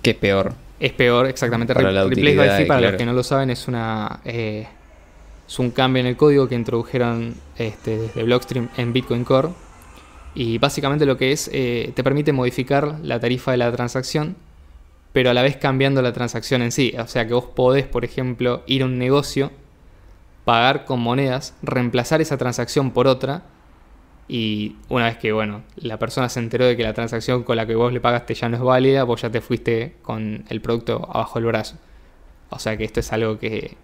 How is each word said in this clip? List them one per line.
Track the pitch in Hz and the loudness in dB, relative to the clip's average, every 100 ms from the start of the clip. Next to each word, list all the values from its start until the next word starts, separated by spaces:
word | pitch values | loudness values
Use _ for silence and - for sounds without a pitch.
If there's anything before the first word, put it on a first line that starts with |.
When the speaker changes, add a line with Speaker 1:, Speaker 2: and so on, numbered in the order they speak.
Speaker 1:
Que | 123 | 0
es | 110 | 0
peor. | 101 98 95 120 - - | 2 2 0 -4 -16 -4
Speaker 2:
Es | 123 | -4
peor, | - 123 120 131 | 2 2 4 2
exactamente. | 131 123 117 117 | 0 -2 -2 0
Speaker 1:
Para | 127 95 | 2 4
Speaker 2:
Re-, | |
Speaker 1:
la | 95 | 4
Speaker 2:
replace | 95 80 | 2 4
by | 147 | 4
Speaker 1:
utilidad, | 143 - 101 | 6 4 4
Speaker 2:
fee, | - | 4
para | 139 | 4
Speaker 1:
claro. | 98 | 2
Speaker 2:
los | 95 | 2
que | 120 | 0
no | |
lo | 123 | 0
saben, | 123 139 135 | 0 0 0
es | 123 - | -2 -4
una, | 120 113 110 107 - | -4 -4 -4 -6 -8
eh, | - 117 110 107 107 - - - - - - - - | -10 -6 -6 -6 -10 -18 -20 -20 -20 -20 -20 -20 -16
es | - | -4
un | 123 | -2
cambio | 120 131 131 | 0 2 2
en | 123 | 0
el | 123 | 4
código | 151 143 127 | 4 6 4
que | |
introdujeron, | 123 113 117 117 131 120 117 117 117 - - | 0 -2 -2 -2 0 0 0 -6 -10 -16 -8
este, | 113 104 - 110 | -8 -6 -6 -4
desde | 113 117 | -4 -4
Blockstream | 113 123 - 127 117 - | 2 0 0 -4 -4 -4
en | 120 | -2
Bitcoin | 123 127 120 | 0 0 -4
Core, | 120 131 156 180 - - - - - - - | 2 2 2 -4 -18 -20 -20 -20 -20 -20 -16
Y | - 120 113 | -6 -2 2
básicamente | 139 147 139 147 143 | 0 0 -2 2 2
lo | 127 | 2
que | 131 | 2
es, | 147 - | 0 -2
eh, | - 127 120 - | -2 -2 -2 -4
te | 120 | -2
permite | 131 139 151 | 0 2 2
modificar | 139 123 - 123 143 147 151 | 2 0 -2 0 0 0 -4
la | 151 120 | -4 -2
tarifa | 120 127 - | 0 0 0
de | 127 | 0
la | 120 | 2
transacción, | 120 123 131 127 156 151 - - - - - - - _ | 0 -4 -4 -4 -4 -4 -8 -16 -20 -20 -20 -20 -20 _
pero | - 123 | 2 4
a | |
la | 123 | 4
vez | 131 135 | 4 2
cambiando | 143 131 135 135 | 0 2 2 4
la | 123 | 2
transacción | 120 120 120 - 131 | 0 -4 -4 -2 0
en | 120 | 0
sí. | 117 127 123 | 2 0 0
O | 113 | -4
sea | 131 113 | -2 0
que | |
vos | 120 | 0
podés, | - - 127 135 127 | -2 2 4 4 2
por | 120 | -2
ejemplo, | 120 - 127 120 123 120 - | -2 -4 -4 -2 -2 -2 0
ir | 131 | 0
a | 131 | 0
un | 127 | 0
negocio, | 123 139 139 - 135 - - - - - - - - - | 2 2 2 -2 -4 -6 -20 -20 -20 -20 -20 -20 -20 -8
pagar | - 117 123 139 | 2 4 4 2
con | - 127 | -2 -2
monedas, | 117 127 139 127 - - | 0 0 0 -2 -6 -10
reemplazar | - 127 120 120 120 160 | -4 -2 0 0 0 0
esa | 160 135 | 0 0
transacción | 123 120 120 - 135 | -2 -2 -2 0 0
por | 123 127 | 2 4
otra, | 127 131 147 - - - - - - - - - | 4 0 -6 -10 -20 -20 -20 -20 -20 -20 -20 -8
y | 120 110 107 107 - - | -4 -2 -2 -4 -8 -4
una | 127 | -2
vez | 117 113 | 0 -2
que, | 113 | -2
bueno, | 107 107 104 - - | 0 -2 -6 -14 -12
la | 117 110 | -10 -6
persona | 113 127 123 | -4 -2 -2
se | - | -2
enteró | 113 120 | -4 2
de | 123 117 | 2 2
que | |
la | 113 | -2
transacción | 110 117 117 113 123 | -2 -4 -4 -2 -2
con | 117 117 | 0 -2
la | 110 | 0
que | |
vos | 113 120 | 2 2
le | 123 | 2
pagaste | 123 120 - | 0 0 -2
ya | 113 117 | -4 -2
no | 120 | 0
es | |
válida, | 127 127 131 135 | 2 4 6 4
vos | 127 117 | 2 0
ya | 120 | -2
te | 110 | -4
fuiste | - 117 - 117 127 - | -2 -4 0 -2 -4 -12
con | - 113 110 107 - | -10 -6 -6 -8 -8
el | 117 | -8
producto | 117 117 117 113 - | -2 -4 -2 -4 -4
abajo | 113 110 120 | -4 -4 -2
del | 113 | -2
brazo. | 113 107 - - - - - - - - | -2 -4 -12 -20 -20 -20 -20 -20 -20 -16
O | - | -8
sea | - 107 | -6 -4
que | |
esto | 107 - | -4 -4
es | 113 | -4
algo | 113 110 110 | -2 -2 -2
que | 110 107 - - | -6 -6 -10 -14